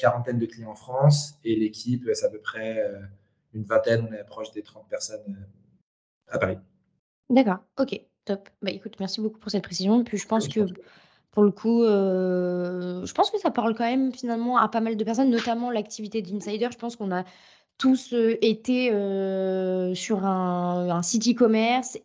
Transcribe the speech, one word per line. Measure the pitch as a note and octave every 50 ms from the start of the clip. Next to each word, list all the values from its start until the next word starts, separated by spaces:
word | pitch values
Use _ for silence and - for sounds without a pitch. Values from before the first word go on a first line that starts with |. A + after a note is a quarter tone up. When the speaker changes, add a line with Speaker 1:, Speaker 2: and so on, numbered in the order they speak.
Speaker 1:
quarantaine | B2+ A#2+ B2 B2 A#2+ B2+ A#2+ A#2
de | A2+
clients | A2 - A#2 A2+ A2
en | G#2
France | - - B2+ B2+ C3+ C#3+ D3 D3 - - - - _ -
et | A2+ A2
l'équipe, | G#2+ A2 G#2+ - - - A#2+ B2 A#2+ B2 A2+
euh, | G#2
c'est | - -
à | G2+
peu | G#2+ G#2+
près, | - - A2 A2 A2 A2+ A2 A2
euh, | G#2 G2+ G2+ G2 G2 - - _ _ _ _ _ _ _ -
une | A2 G2+
vingtaine, | - A2 A2 - A#2 A2+ A2+ A2+ A2
on | A2
est | G#2 G2+
proche | - - A2 A2 -
des | - G#2 -
trente | - _ G#2+ - -
personnes, | G#2+ F#2 - - A2 G2+ G2+ G2+
euh, | G2 G2 G2 - - _ _ _ _ _ _ _ _ _ _ _ _ _ _ - -
à | -
Paris. | G2+ F#2+ F#2+ - - _ _ _ _ _ _ _ _ _ _ _ _ -
Speaker 2:
D'accord, | B3 C4 C4 G#3 F3+ F#3+ _ _ _ -
ok, | C4+ C#4 F#3+ - _ _ _ _ _
top. | - G3 G3 - - _ _ -
Bah, | G3 G3+
écoute, | F#3+ - G3+ - -
merci | F#3+ F#3+ - -
beaucoup | G#3+ G#3+ A3 -
pour | - G#3 E3
cette | F3+ -
précision. | - F3 F3 F#3 G3 A3+ B3
Et | A#3
puis, | - G#3+ G3+
je | -
pense | - A3+ A3+ G#3+
Speaker 1:
Oui, | - -
Speaker 2:
que, | G#3+ G3+
Speaker 1:
je |
t'en | F3+ F3+ -
prie. | - - - - _ _ _ _ _ _
Speaker 2:
pour | - G#3 G#3
le | G3+
coup, | F#3+ - - A3+ A#3 A#3 A#3
euh, | A3 G#3 G3 G3 F#3+ F#3 F#3 F#3 F#3 F3+ F3+ F3+ F3+ F3+ F3+ F3 F3 F3+ F3+ F3+ F3+ F3+ F3+ -
je | - -
pense | - G#4 G#4
que | - G4
ça | - D4
parle | C#4+ B3 G#3 A#3 A3
quand | A3+ A#3
même | A#3 B3+ C4+ C4 C4 -
finalement | - B3+ A#3+ A#3 A3+ A#3 B3 B3+ A#3
à | G#3+ G#3
pas | A#3 A3+
mal | A3 A3+ A3+
de | G#3 G#3+
personnes, | G#3+ A3+ A#3+ C4+ C4
notamment | A#3 A3+ - A#3+ A3+ A#3 A#3+ B3
l'activité | A#3 G#3+ G#3 - - - G#3+ G3+ A3 A3+
d'Insider. | F#3 F3 G3+ G3+ F#3 G3+ G#3 G#3+ A#3+ B3
Je | A#3 -
pense | A#3 A#3 A#3+
qu'on | - G#3 F#3+
a | F3+ F3+ F#3 F3+ - - _ - - _ _ _ _ -
tous, | - C4 C4 B3+ - - A#3+
euh, | A#3+ A3+ A3+ A3+ A3+ B3+
été, | A3+ G#3+ A3 - - B3+ B3 B3+ B3 G#3+
euh, | G3+ G3+ G3 G3 G3 F#3+ F#3+ F#3+ F#3+ F#3+ F#3+ F#3 F#3+ F#3 F#3 F#3 F#3 F#3 F3+ F#3
sur | F#3 - - A3 F#3+ F#3+
un, | G3 F#3+ F#3 F#3 F3+ F3 F3+ F3 F3 F3+ F3+ F3+ F3+
un | E3+ E3+ F3
site | - - A3 G3+
e-commerce | A#3+ A#3+ A#3+ B3 A3 A3 A3 A3 A#3 B3 C4 B3 - - -